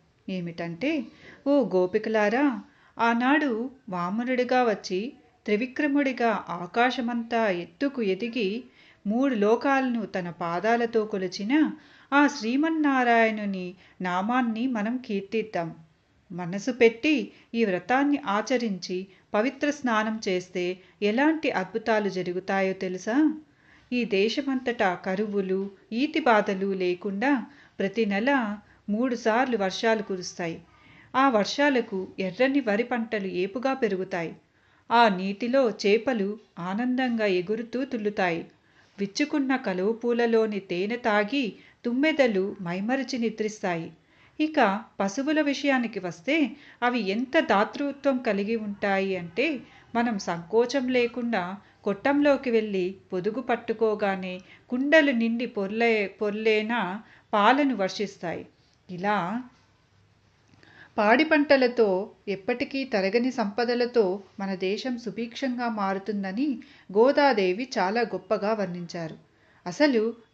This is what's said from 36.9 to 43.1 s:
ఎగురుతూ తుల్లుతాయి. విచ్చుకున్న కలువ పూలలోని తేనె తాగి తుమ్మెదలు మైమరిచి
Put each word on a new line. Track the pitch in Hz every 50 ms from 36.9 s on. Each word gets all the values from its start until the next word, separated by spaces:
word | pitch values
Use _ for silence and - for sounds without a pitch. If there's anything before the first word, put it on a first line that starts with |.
| 254 254 262 247 233 226 214
ఎగురుతూ | 202 180 180 175 196 220 240 233 233 - 254 277
తుల్లుతాయి. | 269 254 220 208 208 208 202 185 175 165 170 - - _ _ _ _ _ _ _ _ _ -
విచ్చుకున్న | 202 196 - - 294 294 311 294 269 254 262
కలువ | 254 - 202 180 180 185 214 226
పూలలోని | 226 247 240 233 233 233 233 226 220 220 214 208 190
తేనె | 190 - 175 175 190 202 240
తాగి | 240 240 226 208 208 208 202 269 285 247 190 - - - - _ _ -
తుమ్మెదలు | 240 240 262 294 320 302 285 262 233 202 190 190 208 - -
మైమరిచి | 180 170 175 190 202 233 262 269 262 -